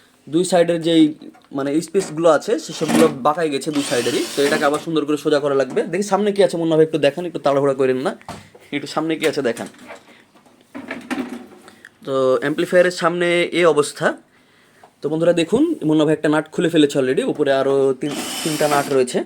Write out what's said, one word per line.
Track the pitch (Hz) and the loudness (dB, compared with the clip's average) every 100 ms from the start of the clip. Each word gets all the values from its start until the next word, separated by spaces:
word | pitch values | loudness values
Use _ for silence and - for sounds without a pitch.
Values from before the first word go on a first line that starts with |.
| _ _ - | _ _ -4
দুই | 156 180 | -2 2
সাইডের | 180 170 170 160 | 2 2 2 2
যেই | 165 151 - - - - 139 | 4 4 2 -16 -20 -12 -6
মানে | 139 151 - | -2 -2 -2
স্পেসগুলো | 196 185 156 170 151 | -4 -4 0 4 4
আছে | - 226 | 2 -4
সেসবগুলো | - - 156 - 156 139 120 | -4 -6 0 4 4 2 -2
বাঁকাই | 180 165 | 0 -2
গেছে | 135 160 143 | -4 -4 -4
দুই | 139 | -2
সাইডেরই। | 127 120 165 - | -2 0 -2 -4
তো | - 143 | -2 0
এটাকে | 151 147 | 2 0
আবার | 147 170 | 0 -2
সুন্দর | 156 143 | -4 -2
করে | 147 | -2
সোজা | 160 147 | 0 0
করা | 143 139 | 2 0
লাগবে। | 131 151 277 | 0 -2 -4
দেখি | 175 202 | -4 0
সামনে | 196 208 202 | 0 0 2
কী | 175 | 2
আছে | 170 | 2
মুন্না | 165 160 | 0 4
ভাই, | 160 | 4
একটু | 160 139 | 4 0
দেখান, | 143 175 | 0 -8
একটু | 160 143 | -4 0
তাড়াহুড়া | 143 139 135 | 2 0 2
করেন | 131 127 160 | 0 0 -2
না, | - - - - - - 143 | -6 -14 -18 -18 -20 -10 -8
একটু | 143 | -6
সামনে | - 160 156 | -4 -2 0
কী | 151 | 0
আছে | 143 127 | 0 -2
দেখান। | 117 95 - - - - - _ _ _ _ _ - - - - - 120 120 - - - - - _ 139 | -4 -8 -14 -20 -20 -20 -20 _ _ _ _ _ -18 -14 -14 -10 -8 -8 -12 -18 -20 -20 -20 -20 _ -4
তো | 135 131 127 | 0 2 2
অ্যামপ্লিফায়ারের | 143 156 175 180 180 180 | 0 -2 2 4 4 2
সামনে | 170 175 175 175 170 160 | -2 0 0 0 0 2
এ | 175 | 4
অবস্থা। | 147 147 - 170 294 _ _ _ _ _ _ - _ | 4 0 0 -4 -4 _ _ _ _ _ _ -20 _
তো | 147 | -6
বন্ধুরা | 160 165 170 | 0 2 2
দেখুন, | 160 233 330 311 156 | 2 2 0 0 0
মুন্না | 156 151 | 2 2
ভাই | 156 | 2
একটা | 160 | 2
নাট | 151 151 | 0 -2
খুলে | - 175 | -2 0
ফেলেছে | 165 143 147 | 2 2 2
already, | 131 151 254 | 0 0 -2
উপরে | 147 143 135 | -2 0 0
আরও | 135 139 135 131 | 2 2 0 0
তিন, | 147 135 - - | -6 -6 -8 -6
তিনটা | 165 151 151 | -4 -2 0
নাট | 143 139 135 | 0 0 0
রয়েছে। | 123 196 | 0 -2